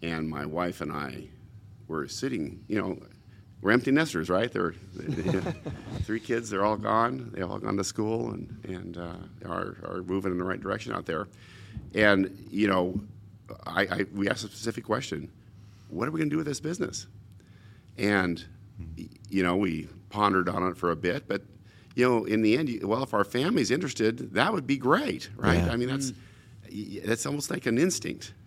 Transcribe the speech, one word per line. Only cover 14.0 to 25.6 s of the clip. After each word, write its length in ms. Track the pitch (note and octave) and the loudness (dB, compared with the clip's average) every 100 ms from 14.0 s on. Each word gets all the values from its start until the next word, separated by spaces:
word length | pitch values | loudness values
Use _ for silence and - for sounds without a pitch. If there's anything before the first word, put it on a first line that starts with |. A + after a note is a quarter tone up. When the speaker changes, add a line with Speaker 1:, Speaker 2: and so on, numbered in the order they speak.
| G2 | -2
Speaker 1:
we 160 | F#2+ G2+ | 0 0
asked 160 | - G#2+ | 0 -4
a 20 | |
specific 380 | - G#2+ A2+ - | -8 -6 -6 -2
question, 440 | G#2+ - D#2 D2 - - - - - - | -2 0 -6 -8 -14 -20 -20 -20 -20 -10
"What 180 | E2 A#2+ | -4 -2
are 40 | |
we 80 | D#3+ | 0
gonna 100 | D3+ | 0
do 80 | D3+ | 0
with 80 | D3+ | -2
this 160 | C#3 | -4
business?" 460 | D3+ F#3 - - - - - - - - - - - - | -6 -4 -4 -6 -12 -18 -20 -20 -20 -20 -20 -20 -20 -2
And, 420 | G2+ G2+ F#2 E2 - - - - | 2 4 4 0 -6 -18 -20 -14
Speaker 2:
Hmm. 80 | D#2+ D#2+ | -12 -10
Speaker 1:
y-, 120 | - - - | -12 -14 -4
you 140 | F#2+ | 2
know, 140 | F2+ F2+ | 4 4
we 320 | G2 D#2+ D#2 - - | 2 0 -6 -14 -10
pondered 380 | G#2 G#2 F#2+ F2+ | 2 4 4 2
on 160 | F2 F#2 | 0 0
it 80 | E2+ | 0
for 140 | F2 | 0
a 40 | E2 | 2
bit, 320 | F2 C3 - | 0 0 -2
but, 140 | G2+ - - - - - - | -4 -4 -20 -20 -20 -10 2
you 120 | B2+ | 4
know, 160 | A#2+ | 6
in 180 | G#2 A2 | 4 4
the 160 | A2 A#2+ | 6 4
end, 120 | D#3 | 2
you, 180 | A2 F#2+ | -2 0
well, 160 | A2+ | 0
if 100 | C3+ | 2
our 120 | G#2+ G2 | 2 2
family's 460 | A#2+ D3 A3 C3 | 2 2 2 4
interested, 640 | - C#3 - A2 A#2+ A#2+ G2 | 2 0 2 2 2 -4 2
that 180 | C#3 | 2
would 140 | G#3+ C3 | 2 0
be 100 | C#3 | 0
great, 520 | B2 E3+ C#4+ - - - | 4 4 4 -4 -8 0
right? 220 | - E2+ | 4 4